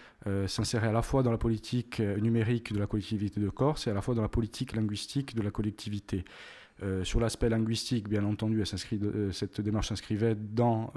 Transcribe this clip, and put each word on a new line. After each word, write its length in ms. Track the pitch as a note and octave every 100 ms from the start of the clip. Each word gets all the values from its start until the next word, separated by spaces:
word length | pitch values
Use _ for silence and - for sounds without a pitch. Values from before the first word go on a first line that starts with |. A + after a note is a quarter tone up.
| - - -
euh, 180 | G2 G2
s'insérait 400 | - G#2+ A#2 A2
à 60 |
la 100 | A2
fois 220 | - C#3
dans 80 | B2
la 40 | A2+
politique, 640 | A#2+ A2 - B2 A2+ -
euh, 180 | G#2 G2+
numérique 540 | A2 A#2 A2 B2 -
de 60 | G#2
la 80 | G2+
collectivité 540 | A2 - G#2+ G2+ G#2
de 80 | G#2
Corse 400 | - C3+ D3+ -
et 20 |
à 40 |
la 80 | G2+
fois 120 | -
dans 80 | A#2
la 60 | G#2+
politique 480 | - A2+ - B2+ A2+
linguistique 580 | G#2+ G#2 - C#3+ C#3
de 80 | A2+
la 80 | G#2
collectivité. 760 | G2+ G#2+ G#2 - G#2 - G2 E2+ - - - - -
Euh, 180 | G2+ F#2+
sur 160 | F#2 -
l'aspect 300 | A2+ - A#2+
linguistique, 600 | A2+ A2 A2+ - B2 G2+
bien 160 | G#2
entendu, 360 | G2+ G#2 A2 A2
elle 80 | G2
s'inscrit 300 | F#2 - A2
de, 100 | G#2
euh, 240 | G#2+ G2+
cette 280 | F2+ G2+ -
démarche 280 | G#2 G#2 -
s'inscrivait 480 | G#2 - G#2+ A2+ G#2+
dans, 560 | G#2+ A2 A#2+ A2+ A2+